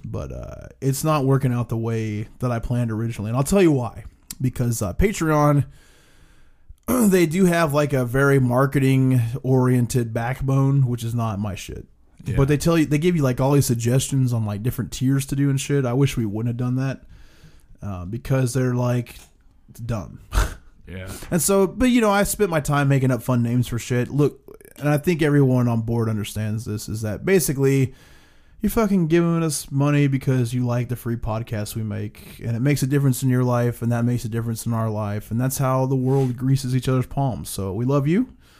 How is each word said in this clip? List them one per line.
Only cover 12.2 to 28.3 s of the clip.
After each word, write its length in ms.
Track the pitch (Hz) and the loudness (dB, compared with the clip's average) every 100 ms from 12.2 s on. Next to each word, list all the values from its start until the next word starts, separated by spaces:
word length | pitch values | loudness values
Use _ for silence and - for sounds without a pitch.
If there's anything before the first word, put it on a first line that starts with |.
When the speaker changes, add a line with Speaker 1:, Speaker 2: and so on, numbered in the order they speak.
Speaker 2:
Yeah. 120 | - 104 | -4 2
Speaker 1:
But 120 | 139 | 2
they 80 | 147 | 2
tell 200 | 170 165 | 2 2
you, 80 | 143 | 2
they 120 | 147 | 2
give 180 | 180 170 | 2 2
you, 60 | |
like, 180 | 135 127 | 2 2
all 120 | 135 | 2
these 140 | 143 127 | 4 4
suggestions 680 | 117 117 131 - 139 127 | 0 2 0 2 0 0
on, 120 | 120 | 0
like, 180 | 107 104 | -2 -4
different 300 | 120 - 98 | -4 -4 -6
tiers 340 | - 127 139 139 | -2 0 0 -2
to 100 | 135 | 0
do 120 | 143 | 0
and 100 | 135 | 0
shit. 240 | - 143 127 | 0 0 0
I 80 | |
wish 220 | 127 139 - | 2 2 0
we 100 | 110 | -4
wouldn't 220 | 104 120 | -2 -4
have 80 | 120 | -2
done 200 | 123 127 | -2 -2
that, 260 | 135 - - - - - - - - - | -4 -6 -14 -20 -20 -20 -20 -20 -20 -14
uh, 220 | 104 92 | -12 -10
because 480 | 90 120 - 135 123 | -10 -8 -2 0 0
they're, 220 | 131 127 | 0 0
like, 420 | 123 123 123 117 - - _ _ _ - - | 0 0 0 -4 -12 -20 _ _ _ -20 -12
dumb. 360 | 117 113 53 - - | -8 -8 -8 -16 -6
<laughs> 80 | - - - - - - | -2 -2 -4 -20 -20 -16
Speaker 2:
Yeah. 220 | 92 92 - - | -14 -12 -14 -4
Speaker 1:
And 100 | 175 | -2
so, 240 | 165 196 190 | 2 2 2
but, 240 | 208 254 | 2 2
you 100 | 240 | 4
know, 120 | 214 | 4
I 100 | 202 | 2
spent 260 | 202 - 202 | 0 0 0
my 120 | 160 | 0
time 260 | 143 143 139 | 0 2 2
making 240 | 139 131 | 2 2
up 100 | 127 | 0
fun 220 | - 123 | 0 0
names 240 | 117 123 120 | 2 0 -2
for 100 | 117 | -4
shit. 320 | - 123 123 | -4 -2 -2
Look, 480 | 135 143 - - - - - | 0 0 -2 -14 -20 -20 -6
and 100 | 147 | -2
I 100 | 147 | 0
think 220 | 165 165 | 0 0
everyone 460 | 151 143 135 127 120 | 2 4 4 4 2
on 140 | 117 | 0
board 280 | 113 117 110 | -2 -2 -2
understands 560 | 110 101 104 107 110 | -2 -6 -6 -6 -6
this, 240 | 110 104 - | -6 -8 -8
is 140 | 107 | -8
that 220 | 110 98 | -6 -6
basically 680 | - 190 165 135 135 135 127 - - - - | 0 2 2 0 2 2 0 -4 -20 -20 -20